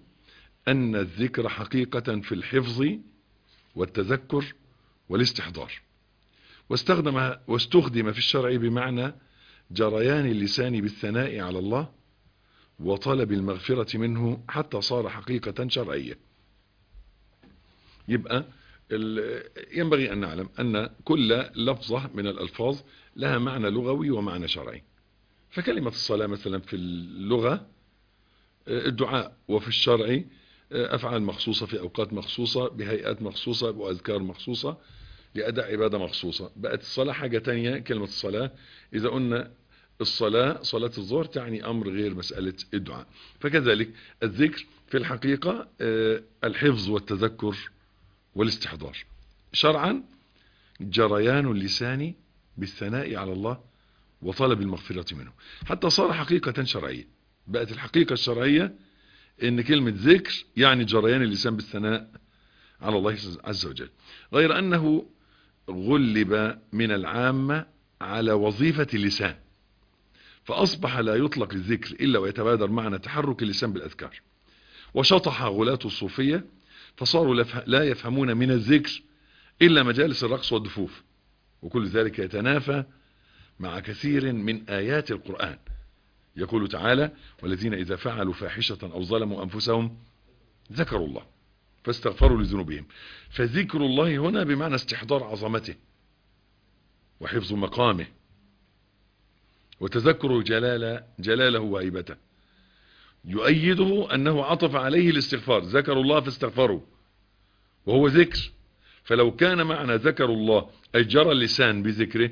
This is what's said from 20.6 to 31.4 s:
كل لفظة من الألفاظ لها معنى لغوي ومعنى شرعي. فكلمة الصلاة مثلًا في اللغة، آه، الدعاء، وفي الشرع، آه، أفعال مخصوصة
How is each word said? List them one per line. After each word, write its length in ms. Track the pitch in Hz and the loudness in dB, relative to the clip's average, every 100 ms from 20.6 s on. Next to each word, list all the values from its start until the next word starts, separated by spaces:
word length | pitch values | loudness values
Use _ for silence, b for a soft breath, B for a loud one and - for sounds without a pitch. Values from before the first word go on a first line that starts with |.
| 123 107 113 - | -2 -2 -4 -4
كل 420 | - 156 110 117 - - | 0 2 4 2 -2 -4
لفظة 540 | 117 139 - 120 135 | -2 -2 -4 -6 -6
من 140 | 101 101 | -6 -6
الألفاظ 520 | 98 90 - 120 139 b b b - | -6 -8 -4 -4 -4 b b b -6
لها 220 | 139 123 | -2 0
معنى 320 | 127 131 104 | -2 -2 -2
لغوي 400 | 110 123 143 151 | 0 -2 -2 0
ومعنى 380 | 117 101 87 80 | -2 -2 -4 -6
شرعي. 360 | 85 60 60 - _ _ _ _ _ _ | -8 -10 -14 -18 _ _ _ _ _ _
فكلمة 380 | - 170 339 123 | -6 -4 -2 -4
الصلاة 400 | - - 104 104 | -4 -2 -2 -2
مثلًا 320 | 101 101 95 | -6 -6 -6
في 160 | 92 95 | -6 -8
اللغة، 800 | 90 87 87 90 101 120 117 185 - _ _ _ _ _ _ _ _ _ - | -6 -8 -10 -8 -2 0 0 -2 -6 _ _ _ _ _ _ _ _ _ -8
آه، 200 | 120 135 | -4 -2
الدعاء، 480 | 120 123 131 - - - | -2 -2 -2 -4 -10 -2
وفي 200 | 104 117 | -2 -2
الشرع، 560 | 113 123 120 110 131 175 b b b - | 0 2 2 2 -2 -4 b b b -8
آه، 240 | 131 120 120 | -4 -2 -2
أفعال 280 | 120 117 | -2 -2
مخصوصة 420 | 101 95 | -2 -4